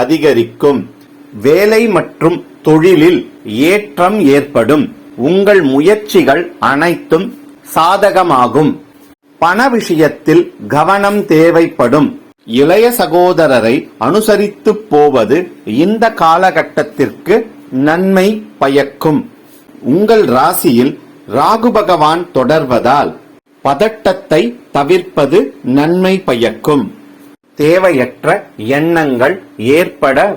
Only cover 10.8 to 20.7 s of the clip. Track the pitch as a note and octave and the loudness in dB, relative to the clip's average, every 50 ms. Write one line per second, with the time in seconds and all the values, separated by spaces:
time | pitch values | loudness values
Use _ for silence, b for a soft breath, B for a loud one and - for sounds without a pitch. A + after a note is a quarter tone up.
10.8 | D#3+ F3 G3 G3+ G3+ G3+ G#3 G#3 - - E3 D#3 D#3+ E3+ E3+ E3+ E3 D3 - - | 0 0 0 0 0 0 -2 -2 -2 0 2 2 4 4 4 2 0 0 0 -2
11.8 | B2+ A#2+ C3 D3+ C#3 F#2+ - - - - _ _ _ - A#2 B2 C#3+ D#3+ F3+ G#3+ | 0 0 2 2 0 0 -2 -8 -18 -20 _ _ _ -4 -2 0 2 2 2 2
12.8 | A#3 B3 A#3+ A#3+ F#3 D3+ D#3+ F3 F3+ F3+ F3 D#3+ D#3+ C#3+ C3 A#2 G#2+ A2+ B2+ D#3+ | 2 2 0 -2 -2 0 0 2 2 2 2 2 2 2 2 2 2 0 0 -2
13.8 | - - - - A2 C3 F3 G#3+ G#3+ A3 G#3 G3+ G#3 G3+ - - - G#3+ G#3 G#3+ | -4 -8 -10 -6 -4 -2 0 0 0 0 0 0 0 -4 -6 -4 -2 -2 -2 -2
14.8 | - - D3+ D3 D3 D3 C3+ B2 A2 G#2+ C3+ F3 F3 - - - - - G#2+ B2+ | -4 -2 2 2 4 4 2 2 0 0 0 -2 -2 -6 -12 -16 -12 -6 -4 -2
15.8 | E3 G3+ G#3+ A3 A3+ A3+ A3+ - F3 D#3+ E3 F3 F#3+ F#3 E3 D#3+ C#3+ - - D#3 | 0 0 0 0 -2 -2 0 0 0 2 2 2 2 0 0 -2 -4 -4 -4 -6
16.8 | C#3+ - - - C#3 A2 - - - D#3+ G#3 B3 - - - - - - C3 C3 | -6 -4 -4 -4 -4 -4 -4 -6 -4 -2 -2 -2 -2 -4 -12 -20 -16 -10 -6 -2
17.8 | C#3 D3+ D#3+ F3 F#3+ F#3+ G3 F#3 F#3 G#3 A3 G#3+ G#3+ - - - C#3 C#3 C#3 C#3+ | 0 0 0 0 0 0 2 2 2 0 -2 -4 -8 -14 -8 -4 -2 0 0 0
18.8 | C#3 C#3 - - - D#3+ D3+ C3 - - - - B B B B B B - - | 0 -2 -4 -4 -2 -2 0 -2 -4 -6 -12 -20 B B B B B B -20 -10
19.8 | - A#2 C#3 F#3 G#3+ G#3+ A3+ A3 F#3 B2 A#2+ B2+ C#3+ E3 F#3 - - E3 | -4 -2 0 0 2 2 2 2 2 2 2 2 0 0 0 -2 0 0